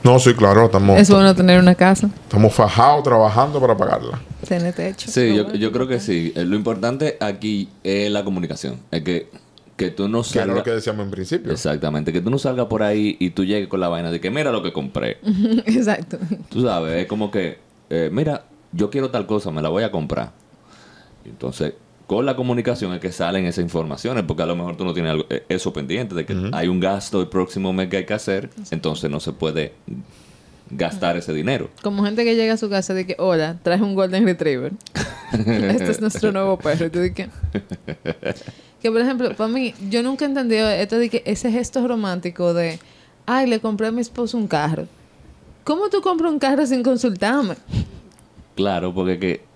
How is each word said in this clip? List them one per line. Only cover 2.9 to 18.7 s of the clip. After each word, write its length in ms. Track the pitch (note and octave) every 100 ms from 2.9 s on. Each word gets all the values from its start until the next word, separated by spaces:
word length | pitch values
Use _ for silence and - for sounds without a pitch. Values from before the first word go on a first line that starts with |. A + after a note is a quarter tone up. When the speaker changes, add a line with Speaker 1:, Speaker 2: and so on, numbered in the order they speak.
| D3
Speaker 1:
trabajando 580 | C#3 A#2 G#2+ A2 C#3 D3
para 160 | B2+ G#2+
pagarla. 440 | - - - - - - -
Speaker 2:
Tener 260 | F3+ F3
techo. 360 | F3 F3+ G3 -
Speaker 3:
Sí, 200 | C3 A#2+
Speaker 2:
Lo 40 |
Speaker 3:
yo, 80 | G#2
Speaker 2:
bueno 140 | G2+ G#2
Speaker 3:
yo 140 | A2
creo 140 | A#2+ C3
que 100 | A#2+
Speaker 2:
tener 80 | G#2
Speaker 3:
sí. 260 | F2 E2 E2
Eh, 80 |
lo 120 | F2 G#2
importante 600 | A2 G#2+ A#2 B2 D3+ -
aquí 480 | G#2+ F#2+ G#2+ G#2 G2 -
es 280 | F#2 G2+ G#2
la 140 | G#2
comunicación. 520 | G2 F#2 E2+ D#2 C2 B1+ -
Es 120 | E2
que, 260 | D#2 E2+ - - _ _ _ -
que 140 | F#2
tú 180 | E2+ G2+
no 140 | A2+
Speaker 1:
Que 160 | A#2 A#2+
era 80 | G2
lo 60 |
Speaker 3:
salgas 120 | F#2+
Speaker 1:
que 60 | A#2
decíamos 340 | A2+ A2 G#2+
en 60 | G2
principio. 420 | F#2+ F#2 A#2+ -
Speaker 3:
Exactamente. 600 | D#2+ D#2 D2+ D2+ D2+ D2+
Que 80 | E2+
tú 100 | F#2
no 80 | C3+
salgas 280 | C#3 B2+ A2+
por 160 | A2
ahí 340 | G#2 G#2+ G#2 -
y 120 | F2+
tú 140 | E2
llegues 240 | F#2+ G#2 F#2
con 120 | F#2+
la 80 | F2+
vaina 220 | E2+ E2+
de 100 | E2+
que, 100 | F2+
"Mira 220 | C3+ D3+
lo 100 | A2+
que 100 | F2
compré". 460 | D#2+ C#2 - A#1 -
Speaker 2:
<laughs> 440 | G#3 F#3+ A3 A3+ -
Exacto. 520 | A#3 G#3+ G#3 - - E3 F3+ -
Speaker 3:
Tú 140 | -
sabes, 400 | B2 F2 D#2+ E2
es 40 | F2+
como 240 | G#2+ G#2
que, 280 | G#2 F2 - _ _ _
eh, 200 | E2 D#2+
"Mira, 320 | G2 D#3 C#3+ - - _